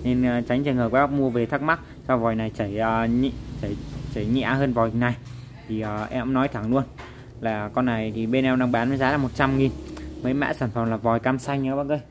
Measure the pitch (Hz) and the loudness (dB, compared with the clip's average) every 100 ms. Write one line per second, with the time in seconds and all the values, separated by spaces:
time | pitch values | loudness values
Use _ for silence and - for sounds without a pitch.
0 | 123 123 127 120 120 123 143 127 117 123 | 2 2 4 2 2 0 2 2 4 4
1 | 143 143 131 120 117 143 147 165 - - | 4 4 2 2 0 0 0 0 -2 -16
2 | - 127 113 110 110 - 104 101 113 113 | 0 2 2 0 -2 -2 -4 0 2 2
3 | 117 120 135 123 - - 104 104 - - | 2 2 0 -2 -10 -6 -6 -6 -8 -10
4 | - 117 107 127 113 131 139 120 113 113 | -8 -4 0 0 2 2 2 2 2 2
5 | 123 120 - - - - - 110 110 104 | 0 0 -8 -16 -16 -16 -6 -4 -2 -4
6 | 107 127 123 131 135 120 107 127 123 - | -4 -4 0 2 0 -2 0 0 0 -8
7 | - - - - 113 107 104 110 127 113 | -16 -16 -18 -6 -2 -2 -2 0 0 0
8 | 110 107 113 131 131 127 127 120 120 135 | -2 -2 0 2 4 2 2 2 2 2
9 | 131 147 131 - 135 135 135 131 - - | 2 2 0 2 2 4 2 0 -10 -12
10 | - - 123 135 143 - 123 113 113 113 | -12 -6 -2 0 0 0 -2 0 0 0
11 | 113 113 120 131 123 139 135 139 143 147 | 2 2 2 0 -2 -2 0 -2 0 -2
12 | 143 | -4